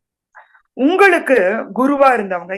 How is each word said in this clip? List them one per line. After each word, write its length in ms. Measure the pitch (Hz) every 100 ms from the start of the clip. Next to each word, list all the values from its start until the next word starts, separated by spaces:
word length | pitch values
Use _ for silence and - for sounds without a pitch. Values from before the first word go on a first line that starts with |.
| _ _ _ - _ _ _ -
உங்களுக்கு 600 | 269 370 392 349 - 247 185 226 -
குருவா 340 | 196 262 277 269
இருந்தவங்க 440 | 240 196 180 175